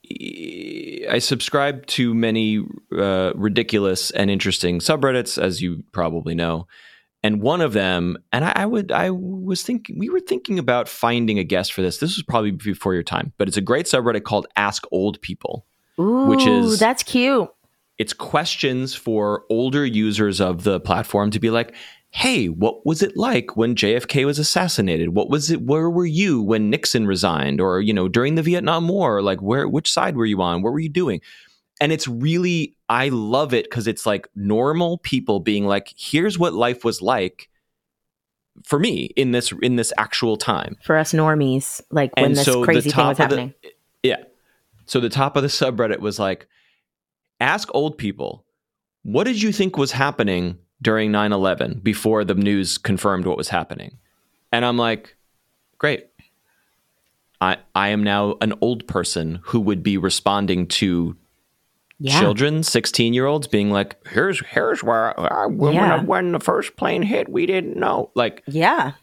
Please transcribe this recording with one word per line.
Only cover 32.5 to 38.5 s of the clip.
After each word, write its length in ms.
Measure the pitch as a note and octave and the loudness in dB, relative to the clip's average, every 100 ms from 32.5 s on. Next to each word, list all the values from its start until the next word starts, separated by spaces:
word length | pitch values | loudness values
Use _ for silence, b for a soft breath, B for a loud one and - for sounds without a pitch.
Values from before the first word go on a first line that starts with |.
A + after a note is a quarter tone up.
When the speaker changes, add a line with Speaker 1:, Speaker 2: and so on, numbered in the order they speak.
| E3+ - _ - | 0 -2 _ -2
Speaker 1:
I 200 | A#2+ C3+ | 0 2
love 440 | B2 G#2+ B2+ D3+ | 0 0 0 2
it 140 | B2 - | 0 0
'cause 160 | A#2+ A2+ | -4 -2
it's, 180 | G#2 - | -2 -2
like, 220 | G2+ - G2+ | -2 -4 -6
normal 600 | G2+ G#2+ C3+ D#3+ E3+ F3 | 0 2 2 2 -2 -2
people 400 | - B2+ - G2+ | -2 -2 0 0
being 260 | A2 G#2 G2+ | 2 0 2
like, 260 | G2+ - - | 0 -2 -14
"Here's 420 | - D3 G3+ F3+ | -2 0 0 0
what 140 | E3+ | 0
life 300 | F#2+ A#2+ B2 | 2 -2 0
was 180 | A#2 - | -2 -2
like 460 | F#2 B2 F#2 - - _ _ _ _ _ _ _ _ _ _ | 0 0 -2 -6 -20 _ _ _ _ _ _ _ _ _ _